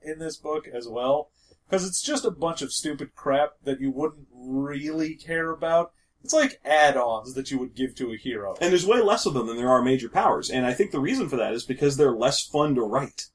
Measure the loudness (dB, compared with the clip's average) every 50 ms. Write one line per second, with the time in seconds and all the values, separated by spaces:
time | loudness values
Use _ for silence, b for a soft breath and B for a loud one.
0 | -14 -14 -12 -10 -10 -12 -12 -10 -8 -6 -6 -6 -6 -8 -12 -12 -10 -8 -8 -4
1 | 0 0 0 0 -2 _ b b b b b b b -2 -2 -2 -2 -2 -6 -4
2 | -4 -2 -4 -2 -2 -4 -4 -2 -4 -4 -4 -4 -8 -6 -6 -6 -4 -6 -6 -6
3 | -10 -12 _ -8 -2 0 2 2 2 0 -2 _ -6 -6 -6 -4 -4 -4 -4 -2
4 | -4 -4 -4 -6 -20 _ _ -16 -10 -6 -4 -4 -4 -4 -6 -6 -6 -6 -4 -4
5 | -4 -4 -6 -10 -10 -6 -4 -4 -4 -4 -4 -4 -2 2 2 2 2 0 _ _
6 | _ _ _ _ -4 2 4 4 4 2 0 -4 0 2 4 6 6 6 6 4
7 | 2 0 -2 -4 -6 -8 -8 -8 -6 -4 -4 -4 -4 -6 -6 -6 -6 -6 -4 -6
8 | -8 -8 -8 -8 -8 -8 -6 -6 -6 -6 -4 0 2 4 4 4 4 4 4 6
9 | 6 4 4 2 0 -2 -2 -2 -2 -2 -4 -2 4 4 6 6 6 4 2 2
10 | 0 -2 0 2 2 2 2 0 -2 -4 -2 0 0 0 2 0 0 0 0 -2
11 | -2 0 0 -2 -2 -2 -2 -2 -2 -2 -2 -6 -6 -6 -4 0 0 0 4 4
12 | 4 4 4 2 0 0 0 0 -4 -2 0 0 2 2 2 0 0 0 0 -2
13 | -2 -4 -10 -14 -16 -16